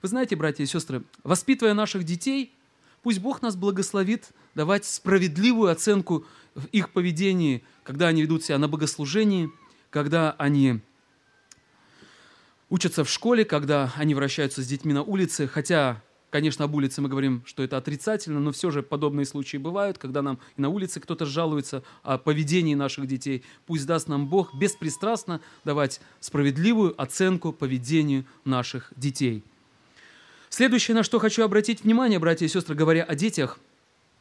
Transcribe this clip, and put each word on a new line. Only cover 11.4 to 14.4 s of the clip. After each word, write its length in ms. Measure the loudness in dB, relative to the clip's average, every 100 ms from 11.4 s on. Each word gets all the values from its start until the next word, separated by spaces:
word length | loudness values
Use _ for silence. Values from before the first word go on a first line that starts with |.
| _ -20 _ _ _ _ -20 -20 -20 _ _ _ _
учатся 320 | -2 0 0
в 80 | -2
школе, 340 | -2 2 2
когда 480 | 2 0 0 0 0 0
они 180 | 0
вращаются 480 | 2 0 -2